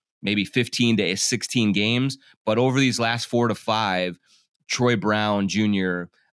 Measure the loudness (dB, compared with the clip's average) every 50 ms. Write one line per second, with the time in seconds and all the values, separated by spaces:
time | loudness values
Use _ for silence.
0 | _ _ _ -6 -4 -2 0 0 -2 0 0 -2 -2 -2 0 0 2 2 2 2
1 | 0 -2 -2 -2 -2 -2 -2 -4 -6 -4 -2 0 0 2 2 2 2 0 0 0
2 | -2 -2 -4 -8 _ -20 _ _ -4 -2 0 2 2 2 2 2 2 2 2 0
3 | 0 -2 -2 -2 -4 -2 0 2 2 2 0 -2 -2 -2 -2 0 0 0 0 0
4 | -2 -4 -6 _ _ _ _ _ _ _ _ _ _ -8 -4 0 2 2 2 2
5 | 2 0 0 2 2 0 0 0 0 0 0 0 2 2 2 0 0 -2 -2 -4
6 | -8 -10 _ _ _ _ _